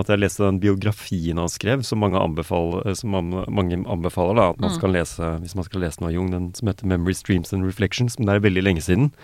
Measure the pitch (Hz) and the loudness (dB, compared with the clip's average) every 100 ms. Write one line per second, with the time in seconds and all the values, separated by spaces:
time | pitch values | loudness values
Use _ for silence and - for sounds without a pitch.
0 | 95 104 98 - 101 95 101 98 98 101 | 2 2 2 2 2 2 2 2 0 -4
1 | - 98 82 82 85 - 95 135 120 110 | -4 -4 -2 -2 -2 -2 0 0 0 0
2 | 104 92 95 78 80 90 85 90 107 92 | 2 2 2 0 -2 -2 0 -2 -4 -4
3 | - 98 85 90 - 101 92 87 92 92 | -2 -2 -2 -4 -4 -2 0 -2 -2 -4
4 | 85 - 87 113 95 82 - 175 98 90 | -2 0 2 4 2 2 -2 0 2 2
5 | 80 - 82 82 87 92 87 95 87 - | 0 -4 -4 -4 -6 -8 -6 -4 -4 -4
6 | 85 82 92 90 90 90 110 90 95 90 | -4 -2 -2 -2 -6 -4 -4 -2 0 0
7 | 87 92 - 95 82 98 92 92 98 - | 0 -2 0 0 0 -2 -2 0 -2 0
8 | 123 - 107 101 104 92 98 85 - 92 | -2 0 2 4 4 4 2 2 2 4
9 | 143 - | 2 0